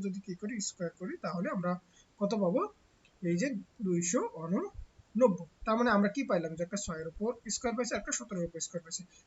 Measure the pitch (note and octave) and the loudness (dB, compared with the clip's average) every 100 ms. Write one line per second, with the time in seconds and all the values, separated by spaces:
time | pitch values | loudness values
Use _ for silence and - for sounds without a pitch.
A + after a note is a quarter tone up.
0 | G3 F#3+ - F3+ G#3+ A#3 - - E3+ - | -4 -4 -6 -6 -6 -6 -6 -6 -6 -6
1 | F#3 F4 F3 F3 A#3 A#3+ F3+ F3+ - _ | -8 -6 -6 -4 -2 -2 -2 -2 -6 _
2 | _ - G3+ G#3+ F#3 A#3 G#4 - _ _ | _ -4 0 2 2 2 0 -6 _ _
3 | _ _ F3 F3 C4+ G#3+ - - F#3+ F3 | _ _ 0 2 2 -2 -8 -4 0 2
4 | F3 C4 A#4 D#3+ D#3+ G#3 G4+ - - - | 2 2 0 -4 0 0 0 -6 -14 -18
5 | - G#3+ B3 F3+ E3+ _ - A3 A#3+ G3+ | -6 6 6 6 -6 _ 0 4 6 6
6 | G3+ A#3 B3+ F#3+ D#3+ D#3+ F3 G3 - D#3+ | 4 2 2 2 0 -4 -4 -4 -6 -6
7 | E3 - G#3+ A#3+ A3 - A#3+ A3+ A#3 G3+ | -8 -4 -4 -4 -6 -4 -2 0 0 -2
8 | - - A#3 F#3 E3+ E3 - F3 E3 - | -2 -4 -4 -4 -4 -4 -8 -8 -8 -10
9 | F3 - | -12 -20